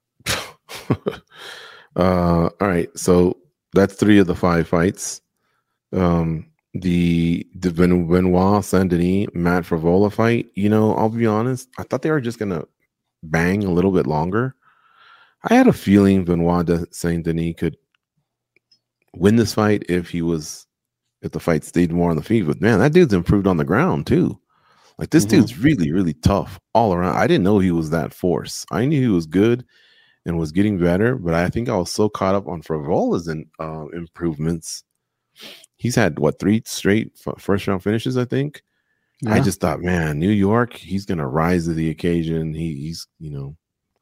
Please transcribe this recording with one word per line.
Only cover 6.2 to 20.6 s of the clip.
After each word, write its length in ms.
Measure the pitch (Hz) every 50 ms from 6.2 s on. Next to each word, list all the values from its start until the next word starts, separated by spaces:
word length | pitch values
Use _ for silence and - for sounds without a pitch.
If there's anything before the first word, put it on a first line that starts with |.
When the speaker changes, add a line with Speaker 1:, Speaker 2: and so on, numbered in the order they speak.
| 82 82 80 78 - - _ _ _ _ -
Speaker 1:
the, 720 | 92 90 92 87 87 87 85 85 82 85 85 85 - - - -
the 160 | 90 92 92
Ben-, 340 | 82 82 90 90 90 90 87
Benoit 560 | 80 90 90 92 92 90 90 92 98 104 104
Saint 280 | 95 - 98 92 95 87
Denis, 380 | 87 85 87 90 95 98 104 -
Matt 320 | - 87 87 85 87 90 85
Frevola 480 | - 87 80 80 85 87 95 104 101
fight, 360 | - - 110 117 117 113 - - _
you 140 | 95 101 104
know, 260 | 107 107 107 107 -
I'll 120 | - 107 110
be 160 | 113 117 117
honest, 440 | 110 104 107 117 127 131 123 - - _ -
I 60 | -
thought 180 | - 127 127
they 80 | - 160
were 100 | 156 147
just 180 | 117 117 113 -
gonna 260 | 107 101 90 78 - - _ _ _ _ _ _ _ _ _ _
bang 420 | - 78 80 82 85 90 95 104 101
a 60 | 92
little 200 | 85 87 90 98
bit 140 | 92 87 64
longer. 480 | 64 78 76 82 92 95 113 127 135 - _ _ _ _ _ _ _ _ _ _ - - _ _ _ _ _ - -
I 60 | 226
had 140 | 254 262 233
a 40 |
feeling 540 | 135 - - 98 98 101 98 98 95 95 87
Benoit 400 | 85 87 85 85 85 87 90 85
de 200 | 82 85 82 85 -
Saint 320 | - - - 85 85 85 80
Denis 300 | 85 82 82 82 82 82
could 220 | - 90 82 - - _ _ _ _ _ _ _ _ _ _ _ _ _ _ _ _ _ _ _ _ _ _ _ _ _ _ -
win 220 | - 87 101 113
this 180 | 117 110 98 -
fight 300 | 117 107 104 104 - - -
if 220 | 90 90 85 -
he 100 | - 85
was, 460 | 82 85 85 80 76 - - -